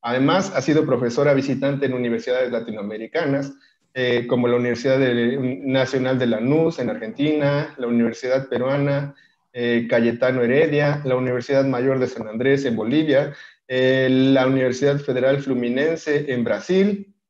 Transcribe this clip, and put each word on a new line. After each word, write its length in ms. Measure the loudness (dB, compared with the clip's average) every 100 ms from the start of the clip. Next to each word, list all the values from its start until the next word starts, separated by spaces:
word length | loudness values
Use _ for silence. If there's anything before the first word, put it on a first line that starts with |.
Además, 500 | -2 0 2 2 0
ha 80 | -4
sido 240 | 0 2 2
profesora 480 | 0 0 0 2
visitante 520 | 2 0 -2 -2 -2 -2
en 80 |
universidades 580 | -2 -2 -4 -2 -2 0
latinoamericanas, 1000 | -2 -6 -10 -8 -10 -6 -4 -2 -2 -4 -12 _ _ _
eh, 340 | -4 0 0 0
como 220 | 0 2
la 80 | 2
Universidad 420 | 0 -2 0 2
de, 640 | 2 2 0 0 -4 -4
Nacional 560 | -2 0 0 0 0 0
de 80 | 0
Lanús 520 | 0 0 2 0 -2
en 100 | -6
Argentina, 840 | -6 -10 -4 -2 0 0 0 -4 -6
la 100 | -2
Universidad 600 | 0 0 -2 -2 -2 0
Peruana, 680 | -4 -2 0 0 -2 -4 -12 _ _ _
eh, 340 | -4 0 0 2
Cayetano 540 | 2 2 2 0 2
Heredia, 580 | 2 2 2 2 0 -2 -2
la 100 | -2
Universidad 480 | 0 -4 0 0
Mayor 340 | 2 0 0 0
de 80 | -2
San 200 | -4 -10
Andrés 380 | -2 2 2 0
en 100 | -2
Bolivia, 580 | 0 0 4 2 2 -6 -20 _ _
eh, 400 | 0 2 4 4
la 340 | 4 4 4 4
Universidad 520 | 2 0 2 0 0
Federal 400 | -2 0 2 0
Fluminense 960 | 0 -2 0 0 0 -2 -2 -2 0
en 100 | -2
Brasil. 720 | 0 -2 0 2 2 0 -8 _